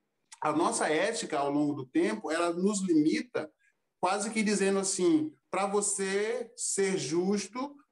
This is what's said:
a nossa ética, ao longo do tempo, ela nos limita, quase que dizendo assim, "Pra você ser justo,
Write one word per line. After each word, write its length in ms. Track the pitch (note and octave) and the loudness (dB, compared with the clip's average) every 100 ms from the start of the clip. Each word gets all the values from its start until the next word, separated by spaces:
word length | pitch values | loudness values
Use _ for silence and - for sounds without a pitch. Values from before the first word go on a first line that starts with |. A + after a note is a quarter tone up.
| _ _ _ - | _ _ _ -6
a 100 | - | -2
nossa 380 | D3+ F#3+ A3+ F#3 | 0 0 0 0
ética, 480 | D#3 G3 A3+ E3+ D3 | 2 0 -2 -4 -2
ao 120 | C#3+ | 0
longo 220 | D3 D3 | 0 0
do 140 | C#3 C3 | -2 -2
tempo, 440 | D#3+ F#3+ A3 D#3 | 0 0 0 -2
ela 220 | D#3+ F3 | 0 0
nos 300 | E3+ G3 G3 | 0 0 0
limita, 680 | F#3+ D#3+ D3+ - - - - _ _ _ _ _ | 2 4 4 2 -2 -6 -6 _ _ _ _ _
quase 300 | F3+ G#3 G#3+ | -2 0 -2
que 140 | A3 | -2
dizendo 360 | G#3 G3 G3 G3 | 0 2 2 2
assim, 540 | F#3+ - F3+ D#3 D#3 - _ | 0 2 4 4 2 -8 _
"Pra 140 | F3+ G3+ | -4 0
você 880 | G3+ G3 - G3 G3 G#3+ B3 A3+ | 0 0 -2 -2 -2 -2 -4 -8
ser 440 | - - - G3 F3+ | -8 -4 0 0 0
justo, 760 | C#3 E3 F#3 G3+ - B3+ C#4 - _ | -2 0 0 0 -4 -6 -8 -10 _